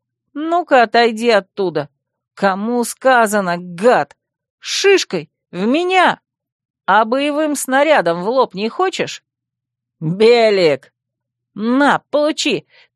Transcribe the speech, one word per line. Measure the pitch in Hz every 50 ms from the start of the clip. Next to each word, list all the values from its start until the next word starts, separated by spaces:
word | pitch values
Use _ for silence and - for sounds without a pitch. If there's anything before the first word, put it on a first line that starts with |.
| _ _ _ _ _ _ -
«Ну-ка, | 285 302 330 339 349 349 349 302 254 233
отойди | 220 - 233 233 233 233 214 233 240
оттуда. | 226 196 190 _ _ - 196 180 156 156 139 - _ _ _ _ _ _ _ _ _
Кому | - 190 196 185 190 208 226 247 240 233
сказано, | - - - - 262 254 240 226 208 202 208 196 180 175 175
гад? | 180 180 175 170 196 247 233 165 147 - _ _ _ _ _ _ _ _ _ _
Шишкой? | - - - - - 392 392 349 - - - 175 147 - _ _ _ _
В | - 175 196
меня? | 226 262 320 359 359 381 370 349 269 - - _ _ _ _ _ _ _ _ _ _ _ _ _
А | - 190 214 226
боевым | 220 240 269 285 294 285 294 311 302 294
снарядом | 262 - - 254 269 294 320 294 240 175 170 170 175 175
в | 208
лоб | 247 269 240 - -
не | 185 208 226
хочешь?» | - - 370 381 - - 170 - - - _ _ _ _ _ _ _ _ _ _ _ _ _ _ _ _
«Белик!» | 160 156 175 196 220 226 240 240 226 220 208 190 180 156 143 131 - _ _ _ _ _ _ _ _ _ _ _ _ _ _
«На, | - 208 233 247 269 285 277 202 151 - _
получи! | - 285 294 302 311 - - 302 220 143 - _ _ _ _ _ _